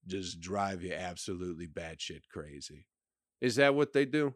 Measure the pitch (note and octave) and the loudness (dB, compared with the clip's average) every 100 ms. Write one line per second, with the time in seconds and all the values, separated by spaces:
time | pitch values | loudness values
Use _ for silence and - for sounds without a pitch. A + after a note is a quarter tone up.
0 | F2 F#2+ F2+ E2+ E2+ G2+ G2 F#2+ F2+ D#2 | -4 -4 -4 -8 -4 0 0 -2 -4 -4
1 | F#2 F2 - F2+ F2+ E2 E2+ D2+ E2 D#2+ | -6 -8 -6 -6 -6 -6 -8 -8 -10 -10
2 | - D#2+ _ - D2+ D2 - D2 _ _ | -10 -12 _ -12 -12 -12 -14 -18 _ _
3 | _ _ _ _ B2+ A2+ C#3+ C#3+ C#3+ C#3+ | _ _ _ _ 0 6 6 6 4 4
4 | C#3 D3+ C#3+ | 4 2 0